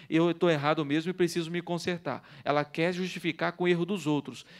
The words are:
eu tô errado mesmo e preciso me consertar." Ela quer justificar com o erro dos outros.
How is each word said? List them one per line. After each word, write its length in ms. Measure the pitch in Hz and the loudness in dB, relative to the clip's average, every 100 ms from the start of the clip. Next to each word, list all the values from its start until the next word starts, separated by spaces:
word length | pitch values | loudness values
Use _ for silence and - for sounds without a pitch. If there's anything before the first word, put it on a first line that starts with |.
| - | -2
eu 240 | 156 170 | 2 2
tô 160 | 170 180 | 4 4
errado 340 | 151 147 160 | 4 2 0
mesmo 260 | 143 151 160 | 0 -2 -2
e 20 | |
preciso 380 | 180 170 175 160 | 0 0 0 -4
me 100 | 175 | -6
consertar." 680 | 175 175 185 175 156 117 - - | -4 -4 -4 -4 -4 -8 -10 -8
Ela 220 | - 147 | 0 0
quer 300 | 147 - 165 | 0 0 0
justificar 580 | 180 185 175 170 - 170 | 0 -4 -4 -6 -2 -4
com 120 | 170 | 0
o 40 | 180 | 2
erro 160 | 170 | 2
dos 220 | 175 202 147 | 2 -2 0
outros. 400 | 147 135 120 - | 0 -2 -12 -18